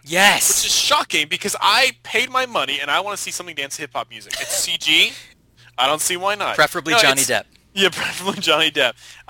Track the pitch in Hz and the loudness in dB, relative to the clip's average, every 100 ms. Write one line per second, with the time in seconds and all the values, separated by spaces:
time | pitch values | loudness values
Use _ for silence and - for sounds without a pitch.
0 | 139 175 202 160 - - 214 - - 294 | -4 4 4 4 2 0 0 0 2 0
1 | - 160 151 - 202 202 180 226 262 - | 0 -2 -2 -4 -4 0 2 4 2 -2
2 | - 220 254 254 247 196 135 139 147 160 | -4 -4 -2 -2 -2 -2 -2 -2 0 0
3 | 202 196 190 165 180 151 139 - 143 131 | -2 -6 -8 -10 -10 -8 -8 -10 -8 -8
4 | 117 113 104 - 143 - 180 170 160 160 | -8 -12 -10 -8 -4 -4 -4 -4 2 2
5 | 220 - - _ _ _ - - 131 156 | 2 -2 -18 _ _ _ -12 -2 0 0
6 | - 180 196 208 156 107 151 175 151 226 | -2 -2 -2 -2 -2 2 2 0 0 4
7 | 147 135 127 110 - _ _ 196 185 - | 4 2 0 -2 -4 _ _ 0 0 0
8 | - - 190 196 165 156 156 147 123 - | -6 -6 -6 -2 0 2 2 2 0 -2
9 | - - | -14 -16